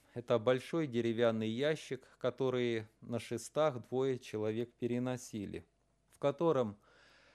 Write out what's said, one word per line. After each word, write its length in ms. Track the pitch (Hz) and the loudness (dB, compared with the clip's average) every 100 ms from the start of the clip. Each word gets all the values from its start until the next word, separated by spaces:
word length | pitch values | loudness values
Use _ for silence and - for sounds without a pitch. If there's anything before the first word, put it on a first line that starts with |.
| _ | _
Это 240 | 120 - 120 | -12 2 2
большой 480 | 110 127 - 170 156 | 4 2 0 -2 0
деревянный 640 | 117 117 113 117 113 110 | 0 0 4 4 4 0
ящик, 580 | 113 143 156 - 131 - - | 0 0 0 -4 -10 -10 -4
который 680 | 127 120 131 127 120 113 110 _ | -4 0 0 2 0 0 -4 _
на 180 | - 117 | -6 -6
шестах 600 | - 117 - - 156 123 110 | -4 -8 -4 0 2 0 -4
двое 320 | 123 135 127 | 0 0 -2
человек 520 | - 110 107 110 120 | -4 -2 -2 -2 -4
переносили, 920 | _ 120 120 127 127 - 113 95 90 - _ _ _ _ | _ -2 0 -2 -4 -6 -8 -6 -8 -12 _ _ _ _
в 60 | _ | _
котором 580 | 143 139 170 135 113 101 _ - - - - | -2 2 2 4 0 -2 _ -20 -20 -20 -20